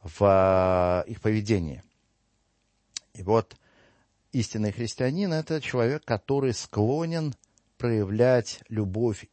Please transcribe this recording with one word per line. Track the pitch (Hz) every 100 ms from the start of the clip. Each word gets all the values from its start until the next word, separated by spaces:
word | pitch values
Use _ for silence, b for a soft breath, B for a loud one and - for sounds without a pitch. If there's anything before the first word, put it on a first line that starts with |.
в, | - -
а, | 101 95 95 92 92 92 90 90 87
их | 117
поведении. | 110 110 104 104 80 64 - _ _ _ _ _ _ _ _ _ _ - _
И | -
вот | 92 113 110 - b b b b b _ _
истинный | 131 110 110 107
христианин — | 98 117 - 127 156 202
это | 156 156 160
человек, | - 127 117 147 -
который | 113 - 139 135
склонен | 110 - 110 107 143 165 165 156 - _ _ _ _
проявлять | 120 113 98 107 123 127 113 - -
любовь | 107 101 98 120 101 -